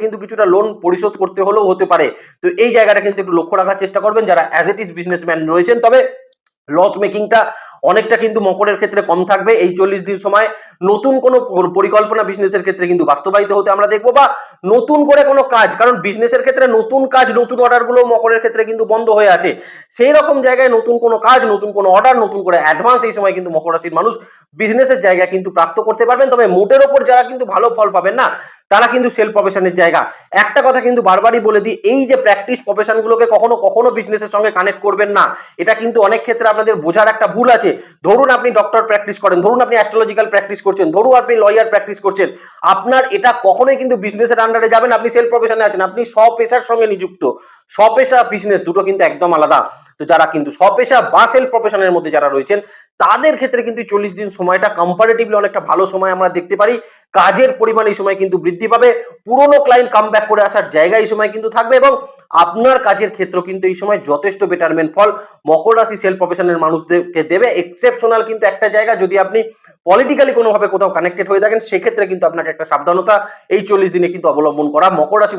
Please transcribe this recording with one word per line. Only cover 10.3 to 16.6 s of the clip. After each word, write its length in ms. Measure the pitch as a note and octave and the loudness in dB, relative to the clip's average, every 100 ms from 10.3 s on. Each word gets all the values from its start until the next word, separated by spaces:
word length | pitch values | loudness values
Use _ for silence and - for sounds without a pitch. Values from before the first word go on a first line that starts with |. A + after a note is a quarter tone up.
| G3+ A3 - - _ F3+ | 0 0 -4 -20 _ -2
নতুন 240 | G#3 C4+ C4 B3+ | 0 0 0 0
কোনো 120 | B3+ A3+ | 0 0
পর-, 200 | F3+ F3+ F#3+ | -2 -2 -2
পরিকল্পনা 460 | G3 G#3+ G#3+ A3 F#3+ | 0 0 0 -2 -4
বিজনেসের 340 | G3 F#3+ G3 F#3+ | -4 -4 -2 -4
ক্ষেত্রে 200 | F#3 F3 | -4 -2
কিন্তু 120 | F3+ D3 | 0 0
বাস্তবায়িত 400 | C#3+ G3 G3+ G3+ G3+ | 0 0 0 0 0
হতে 120 | G3+ G3 | 0 0
আমরা 120 | G#3 | 0
দেখবো, 160 | G#3+ A#3 C4+ | 0 2 4
বা 80 | C4 - - _ F3+ | 2 0 -12 _ 0
নতুন 260 | A#3+ B3 D4+ D4 | 0 2 0 4
করে 120 | C#4+ C#4 | 4 4
কোনো 100 | C#4 C4+ A#3+ | 2 2 2
কাজ, 140 | G3 - | 0 2
কারণ 140 | A#3+ A#3+ G3 | 0 0 -4
বিজনেসের 380 | G#3+ A#3 B3+ C4 | -4 -2 0 0
ক্ষেত্রে 200 | C4 | 0